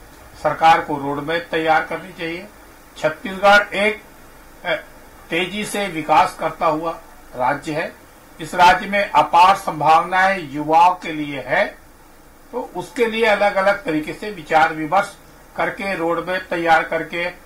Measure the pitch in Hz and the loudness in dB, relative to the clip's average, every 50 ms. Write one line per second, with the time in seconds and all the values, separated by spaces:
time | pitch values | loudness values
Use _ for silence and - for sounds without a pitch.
0 | - - - - - - - - - 202 170 - 165 160 165 170 165 - 151 143 | -20 -20 -20 -20 -20 -20 -12 -6 -4 -4 0 4 6 6 6 4 2 -2 -6 -4
1 | 139 143 143 143 143 151 165 170 - - 185 165 160 160 156 160 165 - 165 160 | -4 -4 -6 -6 -4 -4 -4 -4 -4 -4 -4 -2 0 2 2 2 0 -2 -6 -10
2 | 175 190 165 - 170 165 170 180 202 214 - - - - - - - - - - | -10 -14 -12 -10 -10 -10 -10 -10 -14 -16 -20 -20 -20 -20 -20 -20 -20 -20 -10 -6
3 | - 156 151 - - 196 190 185 202 202 202 202 208 - - 185 208 214 208 - | -4 -4 -4 -6 -10 -12 -6 2 4 6 6 6 4 2 -2 -2 -2 -2 -2 -4
4 | - - - - - - - - - - - - - 180 160 - - - - - | -10 -20 -20 -20 -20 -20 -20 -20 -20 -20 -20 -12 -6 -6 -6 -6 -6 -12 -20 -20
5 | - - - - - - 165 170 180 175 190 214 208 - - 208 202 190 165 160 | -20 -20 -20 -20 -10 -6 -4 -4 -4 -4 -6 -8 -8 -6 -6 -6 -6 -6 -6 -8
6 | 147 156 156 165 185 185 - - 180 156 - - 180 165 156 156 165 165 165 - | -2 0 2 2 2 2 -2 -6 -6 -6 -4 -2 -2 -2 -2 -2 -4 -6 -8 -10
7 | - - - - - - - 123 127 131 143 139 - 160 147 156 180 226 - - | -14 -20 -20 -20 -20 -14 -8 -4 -2 -2 -2 -4 -6 -6 -6 -6 -6 -8 -10 -16
8 | - - - - - - - - 165 - 165 175 175 - - - 208 196 202 202 | -20 -20 -20 -20 -20 -20 -18 -16 -14 -6 2 4 6 6 6 4 0 -4 -2 -2
9 | 196 - - 196 196 - - 175 175 190 196 - - 185 170 151 143 156 160 160 | -2 0 2 0 2 4 6 6 6 6 6 4 -2 -6 -6 0 2 4 4 4
10 | - 180 185 185 185 190 196 190 160 135 135 147 151 151 156 165 170 180 180 - | 4 2 0 2 2 2 0 -2 -6 -8 -8 -6 -2 2 4 6 6 6 4 2
11 | - 170 156 151 147 147 143 131 123 127 151 185 214 - - - - - - - | -4 -8 -8 -6 -8 -8 -8 -10 -6 -4 -2 -2 -2 -2 -6 -12 -20 -20 -20 -20
12 | - - - - - - - _ - - - 247 277 - - 180 - - - 254 | -20 -20 -20 -20 -20 -20 -20 _ -20 -12 -10 -10 -10 -8 -10 -12 -12 -8 -4 -2
13 | 233 233 214 226 226 220 202 202 208 202 180 190 190 196 202 - - - 156 156 | -2 -2 0 0 2 2 2 2 2 0 0 2 2 0 0 0 -2 -4 -4 -4
14 | 151 170 156 - 220 214 208 170 147 - 160 156 160 165 160 156 156 147 175 196 | -4 -6 -8 -10 -10 -12 -12 -12 -4 0 2 4 4 2 0 -2 -4 0 0 0
15 | 202 - - - - - - - - - - - 165 160 - - 202 196 190 165 | 0 -2 -6 -18 -20 -20 -20 -20 -20 -12 -6 -6 -4 -4 -4 -6 -6 -6 -4 -2
16 | 165 165 170 165 160 175 185 190 190 - 185 170 170 165 160 160 165 - 170 160 | -2 -2 -2 -2 -4 -4 -6 -6 -6 -6 -6 -2 2 2 2 2 2 0 -4 -6
17 | 156 156 175 170 175 180 - - - | -6 -6 -8 -6 -6 -8 -8 -12 -18